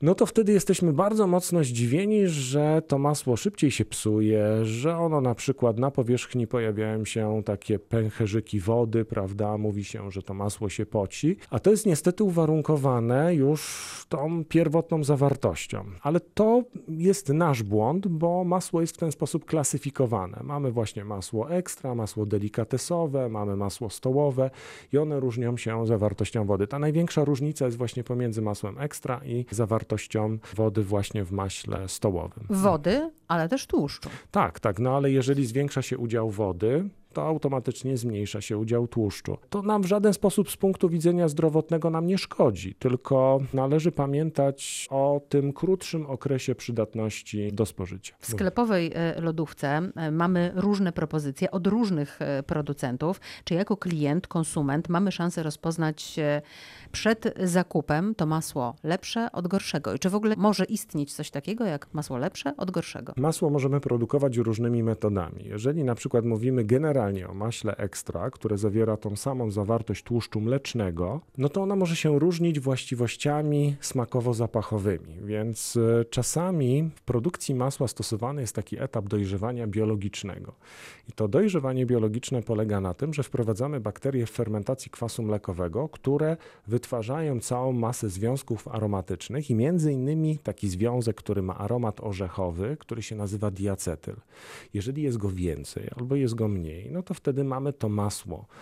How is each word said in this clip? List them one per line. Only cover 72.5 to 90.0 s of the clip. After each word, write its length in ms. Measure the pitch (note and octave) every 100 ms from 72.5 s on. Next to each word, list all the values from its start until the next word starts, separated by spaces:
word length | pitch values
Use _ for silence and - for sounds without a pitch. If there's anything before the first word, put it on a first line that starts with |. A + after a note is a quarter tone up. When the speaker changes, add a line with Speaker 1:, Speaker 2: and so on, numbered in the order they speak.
| D3
Speaker 1:
właściwościami 1160 | C3 B2+ - A#2+ A#2 - D3+ D3 D3+ D3 C#3+ C#3+
smakowo-zapachowymi, 1400 | - B2+ A2+ B2+ A#2+ A2+ A#2 A2+ - G#2+ G2 F2+ - E2 G#2
więc, 520 | G#2 A2+ A2 - A#2 A2+ A#2
e, 40 | A#2
czasami 840 | - - D#3 F#3 E3+ B2 C#3 D#3+ -
w 60 |
produkcji 540 | - A#2 A#2 - - B2+
masła 320 | C3 - C3
stosowany 540 | - - G#2+ A#2+ C#3+
jest 140 | A2+ -
taki 260 | - G#2
etap 220 | C3 A#2 G2+
dojrzewania 600 | G#2+ G2 G2 A2 B2 A2+
biologicznego. 840 | G2+ G#2+ G#2+ G2 - G2 F#2 - - - - - - -
I 20 |
to 160 | - G#2+
dojrzewanie 580 | C3+ G#3+ F3+ C3 C3 B2
biologiczne 560 | A#2+ G#2+ A2+ - B2
polega 380 | G#2+ G#2+ G#2+ G2+
na 120 | F#2+
tym, 200 | F2 D3+
że 100 | C#3+
wprowadzamy 560 | - A#2+ A2+ G#2 C#3 D3
bakterie 460 | G#2+ - C#3 C3 A2+
w 60 |
fermentacji 600 | - A2 G#2+ G2+ C3+ -
kwasu 320 | - A2+ -
mlekowego, 640 | A2 G#2 - F2 F2 A2 D#3
które 480 | - C3+ C#3+ D#3 E3 - - G2+
wytwarzają 720 | A#2+ - B2 A2 D3 D#3 A#2+
całą 320 | - B2 C3
masę 360 | B2 A2+ B2 G#2+
związków 580 | F#2+ A2+ C3+ - A2 -
aromatycznych 840 | A2+ G#2+ G2 - F#2 - C3 D3+
i 60 | A2+
między 360 | C3+ F3+ D3+
innymi 440 | C3+